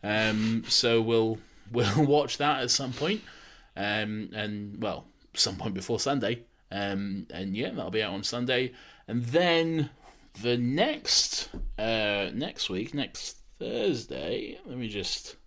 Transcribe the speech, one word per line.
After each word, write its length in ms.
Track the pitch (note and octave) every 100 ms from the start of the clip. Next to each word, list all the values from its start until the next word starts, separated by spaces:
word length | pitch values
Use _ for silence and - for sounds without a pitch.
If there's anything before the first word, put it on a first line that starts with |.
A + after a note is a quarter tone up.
Um, 600 | G#2 G#2+ A2 G#2+ A2 A2+
<laughs> 40 | A2+
so 320 | - A#2+ A#2
we'll, 380 | A2+ A#2 A2+ A2+ - - -
we'll 340 | A#2+ A2 G#2+
<laughs> 20 | C#3+
watch 320 | D3 C#3 -
that 220 | D3 C#3
at 80 | B2+
some 200 | - C3+
point. 300 | A#2+ D#3 G#3+ - - - - - -
Um, 540 | G2+ G#2 G#2+ G#2+ G#2+
and, 480 | G#2+ G#2+ G#2 G#2 G2+
well, 240 | G#2+ F2 - _ -
some 200 | - - F#2+
point 180 | A2+
before 240 | F#2+ - A2+
Sunday. 420 | - C#3 G#2+ A#2 - _ _
Um, 540 | G2+ G2+ G2 G2+ G3 -
and 240 | E2+ F#2+ D3
yeah, 140 | A#2+
that'll 200 | - F2
be 100 | G#2+
out 120 | G#2
on 100 | G2
Sunday. 480 | G2+ A#2+ B2 B2 B2+ - - - -
And 180 | A#2 A#2
then 640 | D3+ F3 E3+ E3 D#3+ D3 - - - - -
the 140 | A#2 A#2+
next, 920 | A#2+ C#3+ B3 - - - - - - - - -
uh, 520 | A2 A2+ G#2 G2+ F#2+
next 340 | G#2+ D#3+ - -
week, 260 | F#2+ A2+
next 420 | C#3+ B2+ - - - - -
Thursday, 1000 | - A#2 G3+ B2+ - - - A2 - - E4
let 100 | B2+
me 120 | A#2
just 480 | G#2 F2+ - - -